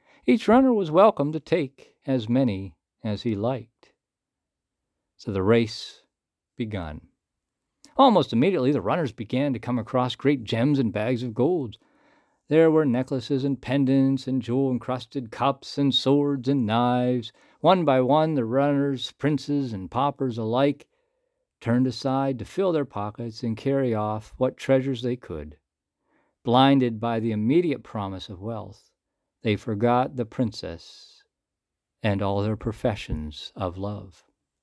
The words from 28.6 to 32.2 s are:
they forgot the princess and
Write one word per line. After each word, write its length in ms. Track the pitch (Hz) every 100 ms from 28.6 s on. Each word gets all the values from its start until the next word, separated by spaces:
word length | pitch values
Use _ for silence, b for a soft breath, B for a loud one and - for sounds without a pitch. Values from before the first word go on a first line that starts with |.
| 98 - _ _ _ _ _ _
they 120 | 113 104
forgot 600 | - 104 120 123 - 123
the 80 | 113
princess 960 | - 117 - 85 82 - - - _ _ _ _ _ _ _ _ _
and 180 | 110 98